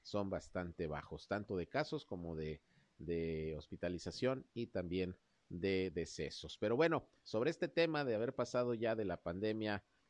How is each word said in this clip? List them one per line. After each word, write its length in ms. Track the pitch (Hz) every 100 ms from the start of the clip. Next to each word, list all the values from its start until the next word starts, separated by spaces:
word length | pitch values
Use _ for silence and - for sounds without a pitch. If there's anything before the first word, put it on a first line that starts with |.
son 280 | - 101 98
bastante 580 | 87 - 95 90 85 82
bajos, 420 | 73 - 82 -
tanto 260 | 101 104 95
de 120 | 82
casos 380 | 135 151 151 -
como 300 | 92 85 80
de, 260 | 78 73 _ - _ -
de 580 | 80 85 82 80 78 76
hospitalización 880 | - 87 87 87 92 - 127 131 -
y 140 | 113 117
también 480 | 95 87 92 92 90 _ _ -
de 440 | 90 98 95 92
decesos. 680 | 87 80 - 71 - 78 -
Pero 180 | 107 120
bueno, 320 | 165 156 - _
sobre 280 | - 110 135
este 180 | 170 170
tema 340 | - 165 151
de 120 | 139 107
haber 200 | 120 -
pasado 380 | 120 127 123
ya 240 | 117 113 113
de 80 | 98
la 180 | 85
pandemia 640 | 85 90 107 110 107 101 - _